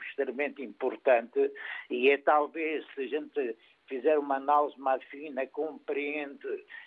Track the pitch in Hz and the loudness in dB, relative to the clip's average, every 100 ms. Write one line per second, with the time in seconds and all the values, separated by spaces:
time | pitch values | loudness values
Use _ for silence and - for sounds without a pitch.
0 | - - 131 120 143 - 117 - 127 - | -10 -4 -4 -2 -6 -6 -12 -6 -4 0
1 | 139 117 117 - - - - - - 123 | 4 4 4 2 0 0 -10 -12 -6 2
2 | 131 139 165 151 143 156 156 147 - - | 4 4 4 4 4 -2 -4 -4 -6 -8
3 | 127 147 147 147 123 113 _ _ - 131 | -4 -4 -4 -4 -4 -6 _ _ -10 -2
4 | 135 151 143 135 135 147 147 123 135 131 | 2 2 2 -2 4 4 4 0 -2 -2
5 | - 139 151 131 127 147 156 135 - 143 | -4 -14 -10 -8 -6 -4 -6 -6 -6 -4
6 | 143 151 143 131 135 98 - - | -4 -6 -8 -10 -8 -10 -10 -18